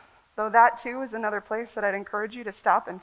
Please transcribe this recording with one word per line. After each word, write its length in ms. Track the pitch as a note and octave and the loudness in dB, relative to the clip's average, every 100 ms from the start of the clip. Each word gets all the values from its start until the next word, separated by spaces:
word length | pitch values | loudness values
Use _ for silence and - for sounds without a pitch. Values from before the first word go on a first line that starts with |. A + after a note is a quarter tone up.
| _ _ _ - | _ _ _ -8
though 140 | G#3+ | 2
that 300 | A3 A#3 A#3 | 6 6 4
too 240 | B3+ B3 | -8 -8
is 100 | C4 | -8
another 260 | A3 A3 G#3 | -6 -4 -4
place 320 | - G#3+ A#3 | -4 -6 -6
that 120 | - | -4
I'd 100 | G#3 | -2
encourage 420 | G3 G3+ G#3 G#3+ B3 | -2 -6 -6 -6 -10
you 80 | |
to 80 | G#3+ | -12
stop 360 | F#3+ G#3+ F#3+ - | -4 2 2 2
and 120 | F#3 | -10